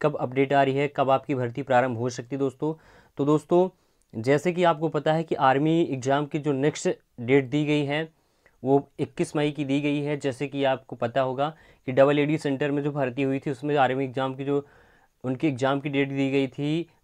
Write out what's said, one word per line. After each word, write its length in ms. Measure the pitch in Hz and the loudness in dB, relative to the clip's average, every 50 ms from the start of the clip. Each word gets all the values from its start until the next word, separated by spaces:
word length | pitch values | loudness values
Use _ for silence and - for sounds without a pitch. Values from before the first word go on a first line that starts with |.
कब 140 | - 151 147 | -2 -2 -2
अपडेट 360 | 139 147 127 127 135 139 135 143 | -2 -6 -2 0 0 2 4 4
आ 80 | 139 139 | 4 4
रही 120 | 135 131 | 4 2
है, 120 | 139 147 139 | 0 -2 -2
कब 200 | - - 135 131 | 0 -2 2 2
आपकी 240 | 135 135 - - 143 | 2 0 0 -2 -4
भर्ती 260 | 127 123 117 120 143 135 | -2 -2 -4 -4 -6 -2
प्रारंभ 340 | 127 127 123 131 131 120 | 2 2 2 2 2 0
हो 120 | 113 123 127 | -4 -4 -6
सकती 240 | 123 - 120 120 143 | -6 -8 -10 -8 -4
है 40 | 135 | -2
दोस्तों। 340 | 139 131 127 - 147 156 160 156 _ _ - - _ _ _ | -2 -2 -2 -4 -4 -4 -6 -6 _ _ -20 -20 _ _ _
तो 80 | - 139 | -2 2
दोस्तों, 420 | 143 151 151 - - 175 175 185 185 - _ _ _ _ _ _ _ - | 2 2 2 2 2 2 2 2 2 -2 _ _ _ _ _ _ _ -10
जैसे 380 | 110 110 131 143 147 - 180 | -4 0 2 2 2 2 0
कि 120 | 165 175 175 | 0 2 2
आपको 240 | 170 165 147 165 156 | 2 2 2 -2 -4
पता 240 | - 151 139 156 156 | -2 -2 0 0 0
है 100 | 165 165 | 0 0
कि 120 | - - | -2 -2
आर्मी 440 | - 147 131 131 139 151 160 165 165 170 | 2 4 4 4 4 2 2 2 2 2
एग्जाम 420 | 113 139 131 117 131 139 143 147 | 0 -2 -4 -2 0 0 0 0
की 140 | 139 - 151 | -2 -6 -6
जो 140 | 139 151 139 | -2 -2 -2
नेक्स्ट 360 | 131 139 156 151 - - 185 - - _ _ _ - | 0 0 -2 -2 -2 -4 -4 -4 -4 _ _ _ -8
डेट 240 | 117 117 135 139 135 | 0 2 4 4 4
दी 200 | 120 139 151 151 | 2 -2 -2 0
गई 180 | 147 151 147 143 | 0 0 0 0
है 220 | 139 143 156 165 160 _ _ _ _ _ _ _ _ _ _ - | -2 -2 -4 -4 -6 _ _ _ _ _ _ _ _ _ _ 0
वो 240 | 127 139 139 143 - _ - | 2 2 2 2 -2 _ -8
इक्कीस 360 | 143 117 - - 170 - - | -8 -6 -4 -4 -4 -2 -2
मई 160 | 156 147 151 | 0 0 0
की 140 | 143 151 143 | -2 -2 -2
दी 140 | 135 139 147 | -2 -2 0
गई 180 | 143 147 143 147 | 0 0 -2 -2
है। 160 | 143 147 147 | -2 -4 -4
जैसे 300 | 139 143 139 123 - 143 | -4 -4 -4 -4 -4 -6
कि 160 | 135 143 139 139 | -6 -4 0 0
आपको 300 | 131 131 127 - - 131 | 0 0 -2 -4 -12 -8
पता 240 | - 120 117 - 135 | -6 -4 -2 0 0
होगा 280 | 131 131 127 131 143 156 156 _ _ _ _ _ - | -2 -2 -2 -2 -4 -4 -6 _ _ _ _ _ -8
कि 40 | 135 | 0
डबल 280 | 131 139 135 143 143 147 | 4 6 6 6 6 4
एडी 180 | 143 147 156 | 2 2 0
सेंटर 340 | 151 - 143 135 127 147 143 | 0 0 -2 -2 -2 -2 -2
में 100 | 143 147 143 | -2 -2 -2
जो 80 | 147 | -4
भर्ती 320 | 143 147 135 127 120 139 139 | -2 -2 -4 -4 -2 -2 -2
हुई 160 | 135 135 135 | 0 0 -2
थी 120 | - 156 | -4 -6
उसमें 240 | 135 - 147 147 147 | -6 -6 -4 -2 2
आर्मी 260 | 147 131 123 131 135 139 | 2 2 2 2 -2 -4
एग्जाम 300 | 131 120 135 131 131 131 | -4 -4 -4 -4 -4 -4
की 100 | 135 139 | -6 -4
जो 200 | 139 143 143 143 - _ _ _ _ _ _ _ _ _ _ - | -2 -2 -2 -4 -6 _ _ _ _ _ _ _ _ _ _ -6
उनकी 240 | 127 135 127 160 | -6 -4 -2 -2
एग्जाम 320 | 156 135 117 135 131 143 139 | -2 -2 0 0 0 0 -2
की 100 | 135 151 | -4 -4
डेट 200 | 139 139 139 135 | -2 -2 -2 -2
दी 180 | 139 139 135 135 | -2 -2 -2 0
गई 160 | 135 139 135 131 | 0 0 0 -2
थी 400 | - - 143 147 156 170 160 - _ _ | -4 -6 -4 -4 -2 -4 -6 -8 _ _